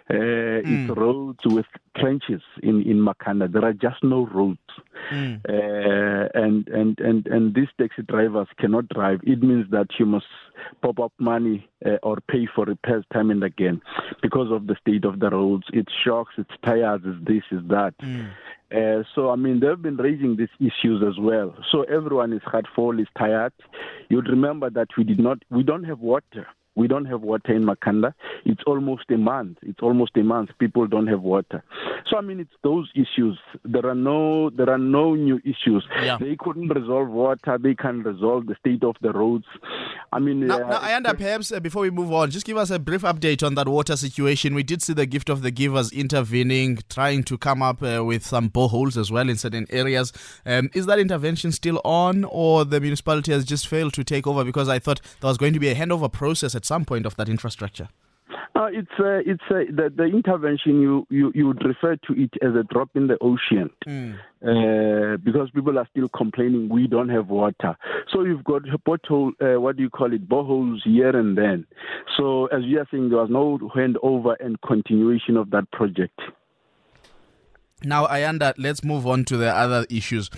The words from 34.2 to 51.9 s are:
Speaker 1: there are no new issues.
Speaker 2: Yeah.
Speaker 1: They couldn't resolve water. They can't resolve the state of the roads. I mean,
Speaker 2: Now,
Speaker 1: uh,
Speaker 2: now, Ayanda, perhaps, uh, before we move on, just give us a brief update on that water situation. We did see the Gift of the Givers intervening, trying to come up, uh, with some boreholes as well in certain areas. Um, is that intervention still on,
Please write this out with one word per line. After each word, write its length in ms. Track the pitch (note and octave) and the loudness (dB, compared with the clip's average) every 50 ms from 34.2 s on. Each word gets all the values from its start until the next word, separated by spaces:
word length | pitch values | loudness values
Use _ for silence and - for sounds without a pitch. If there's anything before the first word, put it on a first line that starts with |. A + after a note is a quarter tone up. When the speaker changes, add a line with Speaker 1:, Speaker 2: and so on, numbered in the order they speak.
| D#3 D#3 D#3 D#3 D#3 D3+ | 0 0 2 0 0 0
Speaker 1:
there 180 | A#2+ B2+ B2+ C3 | 0 0 2 2
are 80 | C3 | 2
no 380 | C3 C3 C3+ C#3 D3 D#3 E3 D#3 | 2 2 2 2 4 4 4 2
new 260 | D3+ D3 C#3 C3 A#2 - | 2 2 2 2 2 0
issues. 400 | C#3 B2+ - - A#2+ G#2+ G2+ - - - - B2 | -4 -6 0 2 2 2 2 0 -2 -4 -4 -2
Speaker 2:
Yeah. 140 | B2+ B2 A2 | -2 -2 -2
Speaker 1:
They 160 | B2+ C#3+ D#3 | -4 -6 -6
couldn't 320 | D3 - F3 D3+ E3 E3+ | -6 -6 -6 -6 -4 -6
resolve 420 | D#3+ D3+ C#3 A#2 A#2 B2+ C3+ C3+ A#2+ | -4 -4 -4 -4 -2 -2 -2 -2 -2
water. 480 | A2 A#2+ B2+ C3+ C3 - - D3 B2 | 0 0 0 0 0 -2 -2 -4 -2
They 160 | A#2+ B2 C3+ B2+ | 0 0 0 0
can't 320 | - - - B2 A#2+ G#2+ | 0 -2 -4 -6 -4 -6
resolve 400 | A2 G2 F2+ G#2 A#2 B2 B2+ A#2 | -6 -4 -2 0 0 0 0 -2
the 100 | G#2 G2+ - | -6 -8 -4
state 240 | - B2+ B2 A#2 B2+ | -2 -2 0 2 0
of 120 | A2+ - - | -2 -2 -2
the 100 | B2+ A2 | -2 -2
roads. 340 | G#2+ G2+ A2 A2+ A#2+ A2+ - - - - - - - - - - - - - - - | 0 2 2 2 2 0 -4 -8 -16 -20 -16 -14 -12 -12 -12 -12 -14 -16 -10 -6 -2
I 60 | B2+ | -2
mean, 260 | C#3 C#3+ C#3 C3+ - | 0 0 0 0 0
Speaker 2:
Now, 120 | - - A#2+ B2 | 0 0 0 0
Speaker 1:
uh, 60 | - | -2
Speaker 2:
now, 100 | - - | -2 -2
Ayanda, 380 | - G#3+ A3+ B3 B3 A#3 G3 | -2 -2 -2 0 0 -2 -2
perhaps, 340 | F3 G3 G3 G#3+ A3+ G3+ - | -2 -2 -4 -4 -4 -4 -6
uh, 80 | A3 F#3 | -8 -6
before 220 | E3 E3 D#3+ G#3 | -6 -6 -4 -2
we 80 | G3 F#3+ | -2 -2
move 240 | F3 F3 F3+ E3 D#3+ | -2 -2 -2 0 2
on, 160 | D#3+ D#3 C#3+ | 2 2 0
just 160 | C#3+ G3+ - | -2 -6 -8
give 120 | A3 G#3+ | -4 -2
us 120 | G#3+ G#3 F3 | -2 -2 0
a 80 | F#3+ | -2
brief 240 | E3+ C3+ D#3 F3 F#3+ | -4 -2 -2 -4 -2
update 420 | F#3 F3 E3+ D#3 D#3+ D#3 D3 C3 D3+ | 0 -2 -2 2 2 2 2 2 0
on 120 | D3 C#3 | 0 0
that 120 | C#3+ C#3 | 0 0
water 300 | C3+ C#3 D3+ D3 - D3+ | 0 0 0 0 0 -2
situation. 560 | B2+ C#3 C3+ - C#3+ C#3 C#3 D3 C3+ - C#3+ C#3+ | -2 -4 -6 -4 0 0 2 2 2 0 0 0
We 100 | C#3+ C#3 | 0 -2
did 200 | B2+ E3+ E3 - | -2 -4 -4 -2
see 100 | - D#3+ | -2 0
the 140 | D3+ C#3 | 0 0
Gift 220 | B2+ C3 C#3+ - D3+ | 0 -2 -4 -4 -4
of 120 | C#3 C3+ | -4 -2
the 80 | C3 B2+ | -2 -4
Givers 420 | A#2+ B2 C#3 C#3 C3+ C3+ A#2+ A2 | -2 0 0 0 0 0 -2 -2
intervening, 840 | A#2 C#3 C#3 C3 D3 C#3 A#2+ G#2+ A#2+ B2 B2 B2+ C3 C3 C3 C3 A#2+ G#2+ - - | -4 -4 -4 0 0 0 0 0 0 0 2 2 2 0 0 0 -2 -4 -6 -8
trying 340 | - C3 C3+ C#3+ C#3 C#3 B2 | -4 -2 0 0 0 0 -2
to 160 | - B2+ - | -2 -6 -4
come 240 | - C#3 C3+ C3 C3 | -2 -2 0 0 0
up, 180 | B2+ B2+ - | -2 -2 -2
uh, 240 | D3 A#2+ A#2 A#2 A2+ | -4 -4 -2 -2 0
with 180 | A2+ A#2 A2 - | 0 -2 -2 -4
some 280 | - C3 A#2+ A#2 G#2 | -2 -2 0 0 0
boreholes 460 | - B2 C3 A#2+ A#2 A#2 C3+ C#3 A#2+ | 2 2 2 2 2 2 0 0 0
as 140 | A#2 G#2 G2 | -2 -2 0
well 180 | A2 A#2+ C3 B2+ | 0 0 0 0
in 60 | A#2 | -2
certain 300 | G#2+ - A2+ G#2+ A2+ G#2+ - | -2 -4 -6 -6 -6 -6 -4
areas. 420 | - B2+ B2+ C3+ C3 B2+ B2+ B2 - - - - - - _ | -2 -2 0 0 0 0 -2 -2 -6 -12 -20 -20 -20 -14 _
Um, 240 | B2 B2 B2+ C3 - - | -2 0 0 0 0 -2
is 100 | F#3 F#3 | -2 2
that 140 | G3 G3+ G#3 | 4 4 4
intervention 520 | G3 F3+ F3+ D3+ C#3+ D#3+ E3 - - E3+ | 4 2 0 0 0 -2 -2 -2 -2 -2
still 300 | - - - E3+ E3+ - - | -4 -2 -2 -2 -2 0 0
on, 400 | - | 0